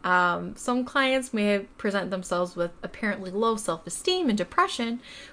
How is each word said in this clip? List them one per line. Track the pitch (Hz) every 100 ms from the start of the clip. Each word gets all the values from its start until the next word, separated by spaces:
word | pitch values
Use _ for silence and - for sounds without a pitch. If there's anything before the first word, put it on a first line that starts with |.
Um, | 185 180 180 175 175 -
some | - 247 254
clients | 277 262 262 254
may | 220 208 202 - -
present | 208 196 185
themselves | 190 185 180 180 175
with | 170 -
apparently | - - 214 202 185
low | 196 226 214
self-esteem | 190 165 - - - 370 302
and | 208
depression, | 175 - 381 - 233 240 - - -